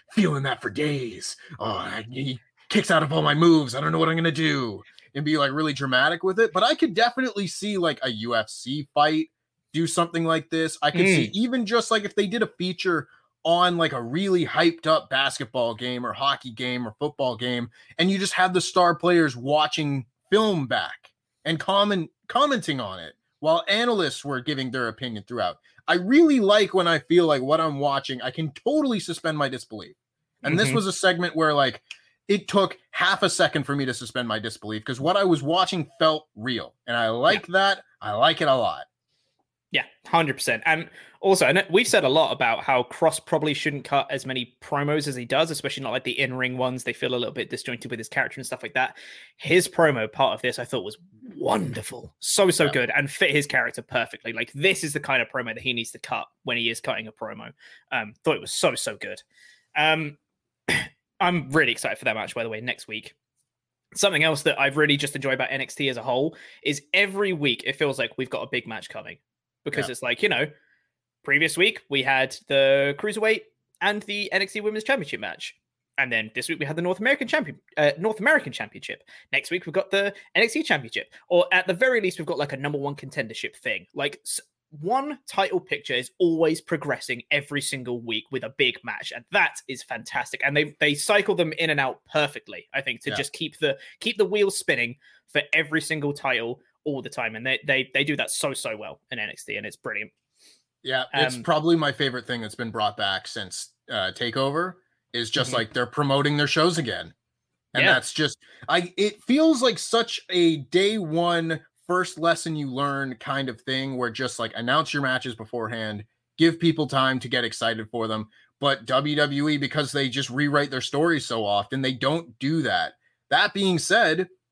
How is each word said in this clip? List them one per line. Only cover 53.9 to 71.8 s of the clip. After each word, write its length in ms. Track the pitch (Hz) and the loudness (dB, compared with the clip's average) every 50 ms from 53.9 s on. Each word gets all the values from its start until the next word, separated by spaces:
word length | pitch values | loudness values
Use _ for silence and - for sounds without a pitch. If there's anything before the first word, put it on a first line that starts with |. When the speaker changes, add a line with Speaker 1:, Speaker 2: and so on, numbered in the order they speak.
| - 123 117 - - - - 117 | -2 -2 -2 -2 -6 -10 -10 -8
Speaker 2:
Like, 200 | 113 113 120 - - | -6 -6 -6 -6 -4
this 300 | 135 151 190 185 - - | 0 2 2 2 2 -2
is 100 | 147 147 | -4 -4
the 60 | 151 | -4
kind 240 | - - 135 127 117 | -2 0 2 2 0
of 60 | - | 0
promo 260 | - 131 120 117 110 | -4 -6 -6 -6 -8
that 80 | 113 117 | -6 -6
he 100 | 131 123 | -4 -4
needs 160 | 117 113 - | -4 -6 -8
to 80 | - - | -10 -12
cut 280 | - - - - - - _ _ - | -10 -8 -6 -6 -6 -10 _ _ -6
when 140 | 127 120 117 | -4 -2 0
he 120 | 117 113 | 0 -2
is 100 | 113 - | -2 -2
cutting 280 | - 135 123 113 110 107 | -4 -4 -4 -4 -6 -8
a 40 | |
promo. 400 | - _ 113 107 110 107 113 123 - _ - - - - _ _ | -12 _ -10 -10 -10 -12 -14 -16 -18 _ -20 -20 -20 -20 _ _
Um, 220 | 135 123 110 104 107 _ - | -4 -4 -4 -6 -10 _ -2
thought 120 | 160 143 | 0 0
it 60 | 92 | 0
was 120 | 90 - - | -2 -6 -2
so, 220 | - - 156 123 | 0 2 2 0
so 200 | - - 120 104 | 0 -4 -6 -8
good. 280 | 98 - 98 104 - - _ _ _ - - _ _ _ _ - | -8 -10 -12 -12 -14 -16 _ _ _ -20 -20 _ _ _ _ -4
Um, 440 | 147 151 156 160 160 156 147 147 - _ _ _ _ _ _ _ _ _ - | 0 2 2 2 0 -2 -6 -10 -14 _ _ _ _ _ _ _ _ _ -4
<clears throat> 520 | - - - - - _ _ _ _ - | -2 -2 -4 -6 -12 _ _ _ _ -2
I'm 300 | 190 180 180 170 - 131 | 0 2 2 0 -2 0
really 220 | 135 160 147 120 | 2 2 4 4
excited 260 | 120 - - 117 104 - | 2 -2 -4 -6 -6 -4
for 80 | - | -4
that 100 | 123 107 | -4 -2
match, 200 | 110 101 92 - | -2 -4 -6 -6
by 80 | 120 117 | -6 -6
the 60 | 113 | -6
way, 120 | 107 110 | -6 -6
next 260 | 120 123 123 - - - | -6 -6 -8 -8 -10 -12
week. 280 | 110 110 - - - _ _ _ _ _ _ _ _ _ _ _ _ _ _ _ - | -12 -12 -14 -16 -20 _ _ _ _ _ _ _ _ _ _ _ _ _ _ _ -2
Something 280 | - - 202 175 147 156 | 0 2 2 2 4 4
else 200 | 160 156 143 - | 2 2 2 2
that 160 | 160 - - | 2 2 4
I've 180 | 139 139 135 151 | 2 2 4 4
really 200 | 151 151 143 143 | 4 4 4 2
just 180 | 147 143 - | 0 -2 -4
enjoyed 180 | 143 135 135 131 | -4 -2 -2 -2
about 180 | 127 127 - | 0 -2 -2
N 100 | 135 135 | -4 -4
X 120 | 131 - - | -6 -6 -6
T 160 | - 147 135 | -4 -2 -2
as 80 | 123 117 | -2 -2
a 60 | 110 | -2
whole 340 | 131 123 127 143 165 160 - - - - - | -2 0 0 0 0 -2 -6 -14 -20 -20 -6
is 220 | - - 143 143 - _ - | -4 -4 -4 -4 -4 _ 2
every 400 | 190 202 196 190 196 208 196 180 | 2 2 2 0 0 -2 0 0
week 300 | 147 147 139 117 - - | 0 0 0 0 0 -2
it 100 | 127 139 | -6 -4
feels 220 | - 156 143 135 135 | 0 0 0 0 -2
like 220 | 120 113 - - | -4 -4 -4 -6
we've 100 | 131 123 | -8 -6
got 140 | - 135 143 | -6 -8 -8
a 40 | - | -6
big 200 | - 123 - 117 | -6 -6 -6 -6
match 220 | 110 107 - - | -10 -12 -12 -12
coming. 280 | - 101 - - - - _ _ _ _ _ _ _ _ _ | -14 -14 -14 -14 -16 -20 _ _ _ _ _ _ _ _ _
Because 240 | 151 - 147 131 127 | -6 -4 -4 -4 -4
Speaker 1:
Yeah. 40 | 123 | -6
Speaker 2:
it's 80 | - | -6
like, 200 | 131 123 123 - | -4 -4 -2 0
you 60 | 202 202 | 0 0
know, 240 | 151 120 147 151 - _ _ _ _ _ _ _ _ _ _ _ _ _ _ | 0 0 -2 -2 -6 _ _ _ _ _ _ _ _ _ _ _ _ _ _
previous 320 | - 139 143 165 151 - | -2 0 2 2 0 2
week 280 | 165 190 226 226 - | 2 2 0 0 -2